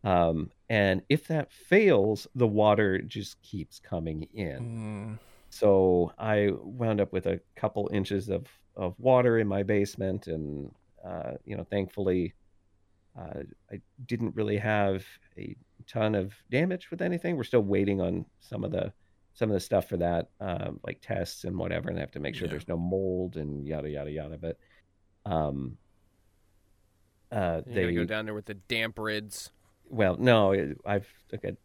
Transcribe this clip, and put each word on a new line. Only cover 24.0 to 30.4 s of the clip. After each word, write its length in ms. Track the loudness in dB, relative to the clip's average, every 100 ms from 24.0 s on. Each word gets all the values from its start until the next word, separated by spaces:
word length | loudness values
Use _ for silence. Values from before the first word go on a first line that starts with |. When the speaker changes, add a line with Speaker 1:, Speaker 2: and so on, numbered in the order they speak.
| -6
Speaker 1:
yada. 260 | -8 -10 -10
But, 200 | -8 -10 _ _ _ _ _ _ -2
um, 520 | 0 0 -2 -6 -10 _ _ _ _ _ _ _ _ _ _ _ _ _ _ _
uh, 300 | -4 -2 -2 -4
Speaker 3:
You 140 | -2
gotta 140 | 0
Speaker 1:
they 0 |
Speaker 3:
go 120 | 0 -2
down 200 | -4 -4
there 80 |
with 120 | -8 -10
the 80 |
damp 440 | -14 -4 -2 -2 -4
rids. 520 | -4 -4 -6 -14 -16 _ _ _ _
Speaker 1:
Well, 320 | 2 2 4
no, 340 | 6 6